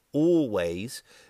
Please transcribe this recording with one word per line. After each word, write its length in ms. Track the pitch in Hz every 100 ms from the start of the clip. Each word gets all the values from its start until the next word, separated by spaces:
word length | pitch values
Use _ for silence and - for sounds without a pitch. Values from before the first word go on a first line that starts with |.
| _
always 880 | 143 160 170 139 101 85 87 113 - - -